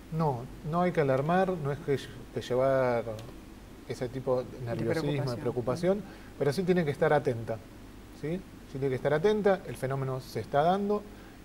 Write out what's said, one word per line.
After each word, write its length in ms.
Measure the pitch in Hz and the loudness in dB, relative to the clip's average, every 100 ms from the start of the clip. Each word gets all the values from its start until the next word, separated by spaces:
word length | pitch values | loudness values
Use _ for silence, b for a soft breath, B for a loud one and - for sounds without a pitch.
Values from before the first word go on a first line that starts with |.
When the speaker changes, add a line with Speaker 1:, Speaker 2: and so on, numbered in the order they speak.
| - 160 | -6 -2
Speaker 1:
No, 260 | 156 120 139 - 151 | 0 0 -6 -10 -4
no 120 | 170 | 0
hay 100 | 180 | 2
que 80 | 175 | 4
alarmar, 500 | 139 131 151 180 185 | 4 4 4 4 2
no 220 | 180 139 | 0 -2
es 60 | 139 | -2
que, 180 | - 131 - - - | 0 0 -2 -12 -8
que 80 | 120 | -8
llevar 640 | - 123 135 135 127 120 113 107 120 - - - - - - | 0 2 4 4 4 2 -2 -6 -10 -14 -16 -18 -18 -16 -10
ese 200 | 117 127 | -6 -4
tipo 360 | 127 131 127 | -2 0 0
de 140 | 123 - | 0 -6
Speaker 2:
De 40 | |
Speaker 1:
nerviosismo, 460 | 123 113 113 165 143 | -4 -2 0 0 0
de 40 | 143 | 0
Speaker 2:
preocupación. 240 | 127 113 | 0 -2
Speaker 1:
preocupación, 640 | 120 120 123 127 180 208 B B B - | -2 0 0 2 2 2 B B B -2
pero 140 | 143 | 0
sí 100 | 160 | 2
tiene 220 | 180 180 | 4 4
que 80 | 147 | 2
estar 200 | - 156 | 2 4
atenta, 460 | 147 135 117 113 110 - - - - - - | 4 4 0 -2 -6 -8 -16 -18 -18 -18 -8
¿sí? 180 | 147 180 - - - | -4 -4 -6 -16 -10
Sí 80 | 135 | -2
tiene 120 | 139 | 0
que 40 | |
estar 180 | 127 139 | 2 2
atenta, 480 | 151 202 214 202 185 - | 4 4 4 4 4 0
el 80 | |
fenómeno 460 | 120 131 139 135 131 | -4 -2 -2 -2 -4
se 180 | - 120 | -4 -6
está 240 | 110 143 | 0 4
dando, 400 | 165 196 202 208 - B B B | 6 4 2 -2 -4 B B B